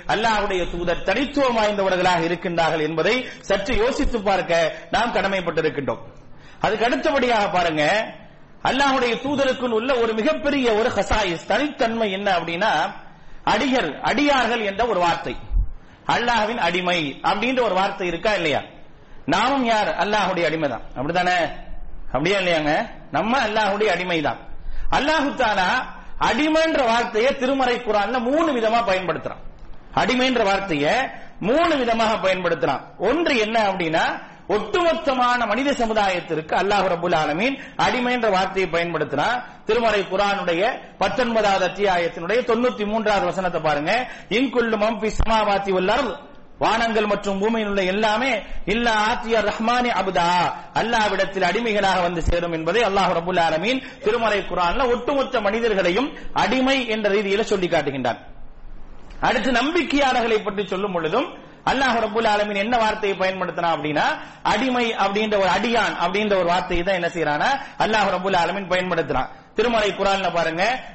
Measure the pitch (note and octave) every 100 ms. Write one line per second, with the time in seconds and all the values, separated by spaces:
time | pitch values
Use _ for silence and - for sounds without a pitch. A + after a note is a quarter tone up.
0 | - E3+ A3+ G#3 G3+ F#3 E3+ F3 F3 E3+
1 | - A3+ C4+ C#4+ C4 A3+ G#3 G3+ F#3+ F#3
2 | F#3 F3 E3 F3 F#3 E3 D#3+ D#3+ D3+ D#3+
3 | F3 B3 B3 - - G3+ - G4+ A#4 C#4+
4 | C#4 A#3 G3 F#3 E3+ E3+ D#3 - - F#3
5 | A#3+ G#3 G3 G3 E3+ D#3+ D#3 C#3+ C3+ -
6 | - - - - - - E3+ G#3 A#3 C#4+
7 | D#4+ C#4 B3 A3+ G3 F3+ E3+ D#3 D3 G#3
8 | A#3 - - - - - D#3+ B3 C#4+ C4
9 | A#3+ A3 C4+ C#4+ C4+ A#3+ A#3+ A3 B3+ B3+
10 | A#3 A3 A3 G#3 C#4+ C#4 A#3+ G#3+ A#3+ G3+
11 | F#3+ A3 G3 E3 - G#3 D4 - A#3 A3+
12 | A3 F#3+ G3+ F3 E3+ E3+ G3 D#3 F#3+ -
13 | - - - - - G#3+ C4+ B3+ E3+ B2+
14 | D#3 G#3+ D4 C4+ A3+ A#3 G#3 G3 A#3+ F3+
15 | E3+ E3 C3 A#2+ - - - - - -
16 | - F3+ A#3+ A3+ G#3 A#3+ E3+ F3+ F3+ F3
17 | C#3+ - D#3 G3+ A#3+ B3+ A3+ F#3 G3 -
18 | F3+ E3+ A3 G3 D#3+ A#2+ - - - -
19 | - - - F3 A#3+ C#4 A#3 G#3+ G3+ -
20 | G3+ G#3+ F#3 F3 D#3+ D#3+ D3 A2 - A#2+
21 | C#3+ F3 F3+ F3+ D3+ - - - - -
22 | - C3 E3 G3 F3+ E3 D3 E3+ A3+ -
23 | - C#3+ G3+ C4+ A3 G#3+ G#3 G3+ G#3+ F3
24 | F3+ E3 C#3 A2+ - - - - - E3+
25 | C#4+ D#4+ C#4 A#3 A#3 G3 F#3 B3 - -
26 | - - D#3+ A#3 D#4 D#4 D#4+ C#4+ A#3+ A#3
27 | A#3 G#3+ B3+ - B3+ C4+ B3+ A#3 G#3 G#3
28 | G3+ B3+ A#3 D4+ E4 B3 A3 A#3 G3+ F#3
29 | F3 D3 - - - - - - - -
30 | F#3+ B3 C4 A#3 G3 G3 G3 D3 D3 A3+
31 | C4 - - - F#3 D4 E4+ C#4+ A#3 A3+
32 | A3 G#3 F#3+ F#3 E3+ D#3+ D#3 B2 - -
33 | F#3 D4+ E4 B3+ G#3+ A3+ G3+ F#3 E3 D#3+
34 | B3 D#4+ - - - G#3 - F4+ E4+ D#4+
35 | D4 B3+ B3 A#3+ A3+ A3 C#4 B3+ A3 G#3+
36 | G3+ F3+ E3 D#3 D#3+ G#3+ F#3+ G3+ F#3+ E3+
37 | F3 E3 D3+ D#3 B3+ C#4 - - F3+ B3+
38 | B3 B3 A3+ F#3 F3+ F#3 F#3 E3 E3+ D#3
39 | C3+ C3+ F#3 B3 - - - A3+ A3+ G#3
40 | F3+ F#3+ G3+ G3 F3 E3+ A3 C#4 - -
41 | G3 A3+ A#3 A3 G#3 F#3+ F3+ F3+ G3+ F3+
42 | E3 E3+ E3+ A#3 B3 A3+ B3 G#3+ G#3 A3
43 | G#3+ G3+ F3+ F#3 F3+ E3 D#3 D3 D#3+ A#3
44 | B3 - - G#3+ C4+ B3 A#3 G#3+ G#3+ G#3+
45 | G#3+ - - A3 G#3 G3 G3 F#3 F#3 A#3+
46 | B3 E3+ - - - - D3+ A3+ A3+ A3
47 | G#3 G3+ G3+ F#3+ G#3+ A3+ G#3 G3 F#3 G3
48 | A3 G#3+ C4+ A3 - - - A3+ A#3+ G#3+
49 | G#3+ A#3+ A3+ A3+ G3+ G#3 A3+ B3 A#3+ F#3
50 | F#3+ F3+ E3+ F3+ D3+ - - - A3 A#3
51 | G#3+ F#3+ F#3+ F#3+ F3+ G3+ A#3 G#3 G3 F#3
52 | F3 E3+ D#3 E3+ E3+ D#3+ D#3+ G#3+ G#3+ G3
53 | F3+ E3+ F3 F3+ E3 D#3+ G3+ C4 - -
54 | G#3+ A#3 A3 G3+ - F3 F3 A#3 B3+ A#3+
55 | - C#4 C4 A#3+ G3+ A3+ A#3 F#3+ F3+ F#3+
56 | D4 - - C#3 F#3+ B3+ C4 C4+ A#3 A3
57 | G#3 G3+ G3 G3+ G#3+ G3+ F3 D#3+ C#3+ C3+
58 | A#2+ A2+ - - - - - - - -
59 | - - E3+ A#3 G#3+ A#3 C4+ F4 C4+ C#4+
60 | C4+ B3+ A3+ G#3+ F#3+ G3 G3+ F#3+ G3+ F3
61 | D#3 G#3+ E4+ - - - - B3 C4+ A#3
62 | A3 G#3+ A3+ G#3 G#3 G3+ G#3+ B3 G#3+ G3+
63 | G3+ F#3+ F#3+ F#3+ F3+ E3+ E3+ D#3 D3+ D3+
64 | A#3+ D4+ - - - G#3+ C4 B3 A#3 A3
65 | G3 G3+ A3 G#3 F#3+ F#3 A#3 A#3 F#3 D#3+
66 | F3 G3 G#3+ G3 E3+ F3+ F3+ E3+ F3 F#3
67 | E3+ E3+ D3+ D3 G#3+ C#4 - - F3+ A3
68 | G3 F#3 F#3+ F#3 E3+ G3 F3 F3+ F#3 E3
69 | C#3+ C3 B2+ - - - A#3 A3+ G#3 F3+
70 | G3 F#3+ F#3 E3+ D#3+ E3 G#3+ B3+ -